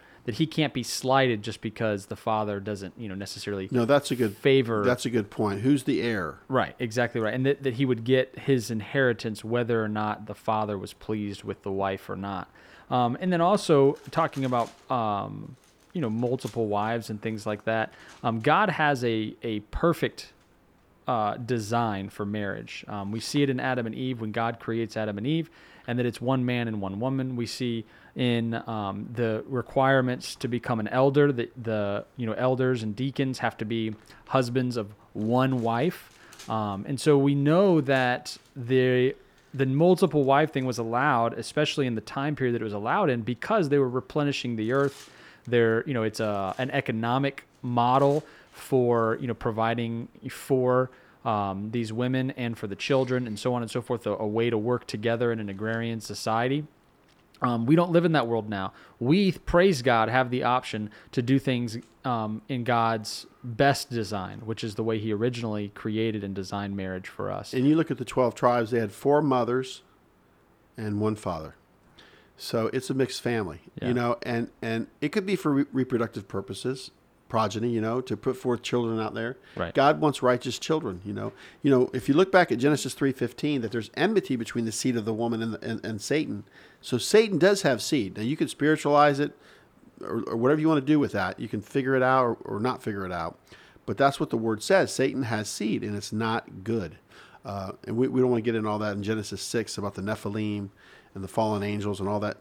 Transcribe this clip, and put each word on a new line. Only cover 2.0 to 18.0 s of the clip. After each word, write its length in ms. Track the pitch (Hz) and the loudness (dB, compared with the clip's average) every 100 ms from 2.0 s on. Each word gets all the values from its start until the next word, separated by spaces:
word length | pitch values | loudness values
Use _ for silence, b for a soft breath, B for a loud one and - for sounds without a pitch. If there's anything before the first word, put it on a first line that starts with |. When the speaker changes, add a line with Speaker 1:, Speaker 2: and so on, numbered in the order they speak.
| 95 | -4
Speaker 1:
the 100 | 104 | -8
father 420 | - 110 107 101 | -2 -2 -2 -4
doesn't, 340 | 98 104 95 - | -4 -6 -8 -12
you 100 | 113 | -10
know, 60 | |
necessarily 540 | 95 98 - - 98 95 | -10 -10 -10 -8 -6 -2
Speaker 2:
No, 140 | 123 | 0
that's 260 | 113 143 139 | 2 2 2
a 60 | 123 | -2
good, 200 | 117 101 | -2 0
Speaker 1:
favor. 480 | 143 135 117 113 | 4 4 4 0
Speaker 2:
that's 220 | 104 123 127 | 0 0 0
a 40 | |
good 200 | 117 101 | -2 -2
point. 300 | - 107 101 | -2 -2 0
Who's 240 | 123 143 | 2 2
the 180 | - 110 | 2 0
heir? 380 | 113 110 82 - - | 0 -2 -4 -8 -2
Speaker 1:
Right, 260 | 131 - - | 0 0 -4
exactly 400 | 123 113 120 120 | -4 -2 -2 0
right. 120 | 107 | -2
And 140 | 120 131 | 0 0
that, 160 | 143 | 0
that 120 | 135 | -2
he 100 | 117 | 0
would 180 | 135 120 | 0 0
get 340 | 113 131 127 - | 2 2 2 -4
his 360 | - 135 107 | 0 0 0
inheritance 720 | 110 98 143 131 113 117 104 | -6 -4 0 2 2 -4 -8
whether 400 | 110 120 117 113 | -4 -2 0 0
or 40 | 107 | 0
not 380 | 107 107 104 104 | -2 -4 -4 -8
the 80 | |
father 420 | 107 - 110 107 101 | -8 -2 -2 -2 -4
was 160 | 101 | -8
pleased 520 | - - 107 104 98 | -12 -6 -4 -4 -8
with 180 | 104 98 | -10 -8
the 80 | - | -6
wife 400 | 98 98 98 - | -2 -2 -4 -6
or 60 | 95 | -8
not. 340 | 98 95 - B B B B | -6 -8 -10 B B B B
Um, 260 | 127 123 135 | 0 2 0
and 120 | 185 | 0
then 80 | 175 | 2
also 580 | 170 202 - 151 139 143 - | 4 2 4 6 6 4 -4
talking 340 | - 160 - | -2 -2 -2
about, 240 | 131 123 113 - - | -2 0 -2 -6 -6
um, 640 | 127 110 101 101 104 104 127 _ _ _ | -2 0 -2 -4 -8 -14 -16 _ _ _
you 80 | 180 | -4
know, 100 | 131 | -2
multiple 560 | 110 120 127 120 117 110 | 0 0 -2 -4 -2 -2
wives 420 | 101 107 117 110 | 0 0 -2 -4
and 140 | 107 | -6
things 240 | 117 110 107 | -6 -6 -4
like 180 | 107 - | -4 -2
that, 280 | 113 110 B | -2 -2 B